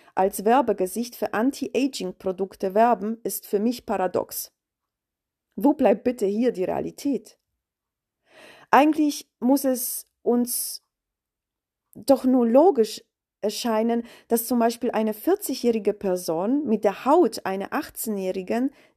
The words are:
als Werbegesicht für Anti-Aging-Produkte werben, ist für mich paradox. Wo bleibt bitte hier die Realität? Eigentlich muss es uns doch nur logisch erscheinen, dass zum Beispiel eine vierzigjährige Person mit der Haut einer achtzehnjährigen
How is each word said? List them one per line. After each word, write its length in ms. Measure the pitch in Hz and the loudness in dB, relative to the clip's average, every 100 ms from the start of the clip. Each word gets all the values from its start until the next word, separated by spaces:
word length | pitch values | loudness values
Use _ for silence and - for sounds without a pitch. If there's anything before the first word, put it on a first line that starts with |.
| _ | _
als 300 | - 190 - | -2 0 0
Werbegesicht 720 | 196 254 240 196 185 220 240 - | 2 2 2 -2 -2 -4 -8 -8
für 180 | - | -6
Anti-Aging-Produkte 1400 | 202 254 - - - 269 - 185 - 190 185 190 - 190 | -2 -2 -2 -4 -2 -2 -4 -8 -6 -8 -6 -8 -6 -2
werben, 480 | 190 233 214 202 226 | 2 4 2 -2 -6
ist 240 | - - - | -8 -10 -4
für 120 | 202 | -2
mich 260 | 220 247 - | 0 -2 -4
paradox. 680 | 196 185 - - - - _ _ _ _ _ _ _ _ _ _ - | -2 -2 -2 -4 -10 -14 _ _ _ _ _ _ _ _ _ _ 0
Wo 180 | 247 | 0
bleibt 300 | - 240 226 | 4 4 4
bitte 220 | 240 247 196 | 0 -2 -2
hier 260 | 208 247 | 0 0
die 140 | 180 180 | 0 -2
Realität? 720 | 170 165 165 285 233 - _ _ _ _ _ _ _ _ _ _ - - - _ | -4 -6 -6 -4 -4 -6 _ _ _ _ _ _ _ _ _ _ -20 -20 -20 _
Eigentlich 640 | - 302 311 302 285 - _ | 4 6 2 -2 -4 -12 _
muss 240 | 240 277 | 0 2
es 420 | 269 254 240 - - _ | 2 -2 -4 -8 -14 _
uns 640 | - 240 240 - - - _ _ _ _ _ _ _ _ _ _ _ | 0 0 0 -4 -8 -12 _ _ _ _ _ _ _ _ _ _ _
doch 320 | - 202 262 254 | -4 2 2 4
nur 200 | 254 233 | 2 4
logisch 560 | 247 349 277 214 - - _ _ _ | 6 6 4 0 -4 -18 _ _ _
erscheinen, 640 | 208 214 240 220 226 233 233 - _ | -8 -6 -2 -2 0 -2 -4 -16 _
dass 200 | 233 233 | -2 0
zum 120 | 247 | 0
Beispiel 320 | 233 233 247 | 0 0 -4
eine 220 | 214 220 | -2 -2
vierzigjährige 800 | 214 - 392 - 262 240 226 202 | -2 -2 -2 -2 -2 0 0 -2
Person 720 | 202 196 180 180 160 202 277 285 | -2 -2 -2 -2 -2 0 -2 0
mit 180 | 214 | 0
der 220 | 208 190 247 | 0 0 2
Haut 400 | 330 262 - - | 4 4 0 -6
einer 260 | 190 196 | -6 -4
achtzehnjährigen 1000 | 254 - - 233 202 185 190 180 220 269 - _ | -6 -6 -8 -6 -4 -4 -6 -4 -2 -2 -4 _